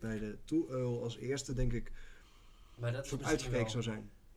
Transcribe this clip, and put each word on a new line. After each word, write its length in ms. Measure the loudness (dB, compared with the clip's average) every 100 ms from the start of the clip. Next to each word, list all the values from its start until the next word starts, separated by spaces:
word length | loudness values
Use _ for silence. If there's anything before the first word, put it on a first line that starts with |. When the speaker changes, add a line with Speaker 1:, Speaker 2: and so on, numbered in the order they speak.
Speaker 1:
bij 180 | -2 -2
de 200 | -2 -4
Two 240 | 0 2 2
Earl 340 | 2 2 0
als 140 | -2 -2
eerste, 360 | -2 -2 0
denk 180 | 4 4
ik, 200 | 4 -2 -6 -10 -14 -20 -20 -20 -20 -16 -4
Speaker 2:
Maar 140 | -2
dat 100 | -2
is 40 | -2
Speaker 1:
soort 120 | 0
Speaker 2:
misschien 320 | 2 2 4
Speaker 1:
uitgekeken 200 | 2 2
Speaker 2:
wel 80 | 0
Speaker 1:
zou 140 | 0 -2
zijn. 140 | -6 -16 -20